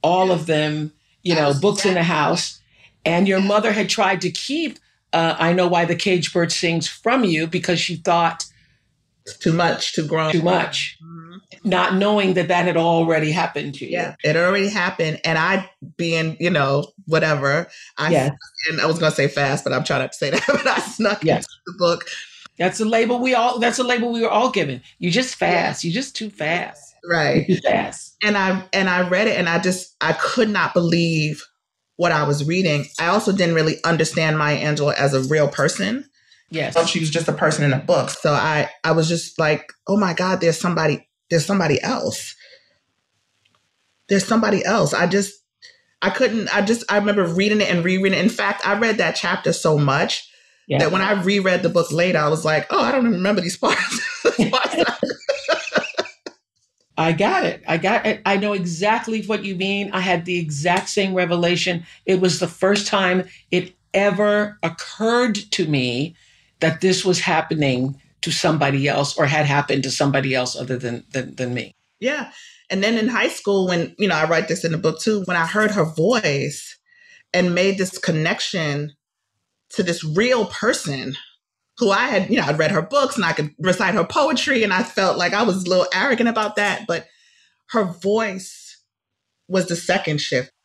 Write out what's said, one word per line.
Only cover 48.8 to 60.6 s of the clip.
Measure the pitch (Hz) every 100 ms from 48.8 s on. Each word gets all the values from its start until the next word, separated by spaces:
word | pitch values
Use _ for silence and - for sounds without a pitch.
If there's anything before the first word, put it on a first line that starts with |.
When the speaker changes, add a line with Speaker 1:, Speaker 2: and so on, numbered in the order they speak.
| 226 214
Speaker 2:
that | 170 -
chapter | 175 190 -
so | 170 170 151
much | 143 135 214 - - _ _ _ -
Speaker 1:
Yeah. | 135
Speaker 2:
that | 156
when | 185
I | 190 202
reread | 180 202 190 180
the | 170
book | 175 160
later, | 156 180 165
I | 151
was | 160 160
like, | 156 -
"Oh, | -
I | 233
don't | 269 240
even |
remember | 185 185 214
these | 170 -
parts." | - - - - - -
<laughs> | - - - 254 - - - - - - - - - - - - - - - - - _ _ _ _ _ _ -
Speaker 1:
I | 160
got | 165 202 381
it. | 330 - -
I | 165
got | 190 220 220
it. | 214 -
I | 202
know | 208
exactly | 202 175 165 202 226 226 220 202
what | 208
you | 196 180
mean. | 190 202 196
I | 190
had | 185 175 170
the | 175
exact | 160 143